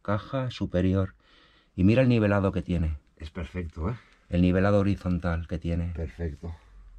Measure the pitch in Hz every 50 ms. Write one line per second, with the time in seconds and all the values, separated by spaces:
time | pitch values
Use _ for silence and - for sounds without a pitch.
0 | - - 104 107 - - - 135 131 123 113 - 98 95 - 87 92 92 95 98
1 | 95 90 - _ _ _ _ - _ _ _ _ _ _ - - 90 98 113 127
2 | 135 120 120 113 107 101 101 101 95 98 92 98 85 - 90 85 82 80 76 71
3 | _ _ _ - 80 78 - - 80 - - 92 85 80 - - 78 98 120 113
4 | - _ _ _ _ - - 87 90 92 87 95 95 101 101 101 98 101 95 -
5 | - 90 90 87 85 87 85 82 82 - 90 85 - 85 85 87 85 87 82 82
6 | 82 78 - - 85 80 71 - - 82 82 - - - - - - - -